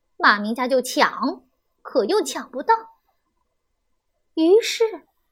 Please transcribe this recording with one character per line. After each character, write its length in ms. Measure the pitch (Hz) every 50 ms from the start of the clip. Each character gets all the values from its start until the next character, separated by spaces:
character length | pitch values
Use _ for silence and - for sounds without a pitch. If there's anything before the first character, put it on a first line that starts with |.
| _ _ _
马 220 | - 349 269 214 202
明 160 | 208 214 240
佳 120 | 269 254
就 160 | 254 269 254
抢， 640 | 247 254 - 302 240 170 - - 214 269 370 - _ _ _ _ _ _ _ _
可 240 | - - - - 202
又 160 | 220 359 427
抢 300 | 349 - - 320 240 -
不 120 | - 247
到。 120 | 285 - 453 453 453 - _ _ _ _ _ _ _ _ _ _ _ _ _ _ _ _ _ _ _ _ _ _ _ _ _ _ _ _ -
于 260 | 330 320 330 381 453
是， 460 | 453 - - - 453 440 392 302 _ _ _ _ _ _